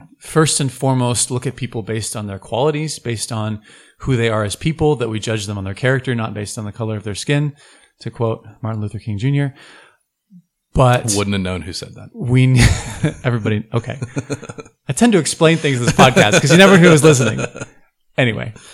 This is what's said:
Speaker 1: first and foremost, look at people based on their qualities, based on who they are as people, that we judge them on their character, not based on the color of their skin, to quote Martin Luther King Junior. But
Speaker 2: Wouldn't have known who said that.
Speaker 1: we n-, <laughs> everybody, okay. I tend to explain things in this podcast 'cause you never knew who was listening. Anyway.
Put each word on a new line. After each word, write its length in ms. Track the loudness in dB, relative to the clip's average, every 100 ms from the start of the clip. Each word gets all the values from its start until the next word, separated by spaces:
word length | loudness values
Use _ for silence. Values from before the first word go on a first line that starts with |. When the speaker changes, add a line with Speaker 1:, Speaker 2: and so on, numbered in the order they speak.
| -20 _
Speaker 1:
first 400 | -2 0 2 0
and 120 | -4
foremost, 600 | -4 -2 0 0 -2 -4
look 140 | -4 -6
at 100 | -8
people 260 | -10 -8
based 340 | -6 -8 -6 -8
on 120 | -10
their 120 | -10
qualities, 600 | -6 -2 0 -2 -6 -8
based 320 | -8 -8 -6
on 300 | -6 -6 -8 -12 -20 _ _
who 180 | -2 0
they 120 | 0
are 140 | 0
as 120 | -2 -4
people, 400 | -6 0 0 0
that 120 | -4
we 100 | -6
judge 260 | -4 -6 -6
them 120 | -8
on 60 |
their 100 | -8
character, 420 | -4 -2 0 -2 -4
not 180 | -4
based 240 | -6 -10 -10
on 80 | -10
the 60 |
color 260 | -8 -6 -6
of 60 |
their 120 | -8 -8
skin, 400 | -2 -2 -2 -8 _ _ _ _
to 100 | -16
quote 360 | -4 -4 -4 -10 -10
Martin 200 | -8 -6
Luther 180 | -6 -8
King 180 | -8 -4
Junior. 360 | -2 0 -2 -6 -20 -20 -20 _ _ _ _ -20 _ _ _
But 400 | 2 2 2 0 -2
Speaker 2:
Wouldn't 160 | -2
have 80 | -2
known 200 | -4 -6
who 100 | -8
said 220 | -12 -14 -18
that. 140 | -20
Speaker 1:
we 300 | -10 0 2
n-, 140 | 4 4
<laughs> 680 | 4 2 -4 -4 -4 -4 -4
everybody, 420 | -4 -2 -4 -4
okay. 260 | -6 -6 -10 -10 -10 -10 -12 -12 -18 -18 _ -10
I 60 |
tend 180 | 0 4
to 60 | 4
explain 380 | 0 2 2 2
things 220 | 0 0
in 60 | 0
this 80 |
podcast 460 | 4 4 6 4 4
'cause 120 | 4
you 60 | 6
never 200 | 8 8
knew 80 | 8
who 60 |
was 120 | 8
listening. 420 | 6 6 2 -2 -6 -10 -18 _ _ _ _ -2
Anyway. 360 | -2 -2 -8 -14 -20